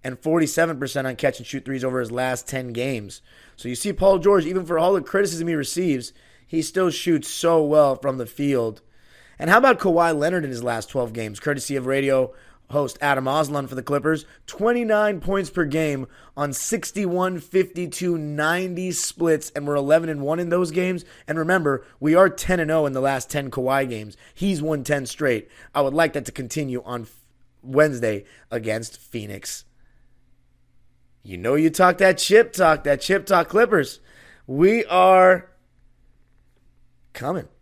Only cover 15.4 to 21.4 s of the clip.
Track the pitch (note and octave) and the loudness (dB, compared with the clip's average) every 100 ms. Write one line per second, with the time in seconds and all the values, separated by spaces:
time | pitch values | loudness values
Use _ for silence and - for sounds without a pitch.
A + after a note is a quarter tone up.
15.4 | E3+ - D#3 D3+ D#3 C#3 B2+ - - - | -2 -2 -2 0 -2 -4 -8 -16 -20 -6
16.4 | C#3+ C3 - A3 - - F#3+ F3 F#3 F3+ | -6 -4 -4 -4 -4 -6 -2 0 -2 -4
17.4 | - F#3 F#3 E3+ F3 - F3+ E3+ D3+ D3 | -2 0 0 -4 -8 -6 -4 -4 -4 -4
18.4 | D#3 F3 F#3 F3 F#3 E3+ - - E3+ D#3 | -2 -2 -4 -6 -6 -6 -8 -2 0 2
19.4 | - - C#3+ D3 C#3 D#3+ E3 D3 C#3 D#3+ | 0 -8 -4 -2 4 2 2 -4 -2 -2
20.4 | F3 F3 F3 D#3+ F#3 F3+ - - - D#3 | 0 -2 0 -2 -2 -4 -10 -20 -6 -4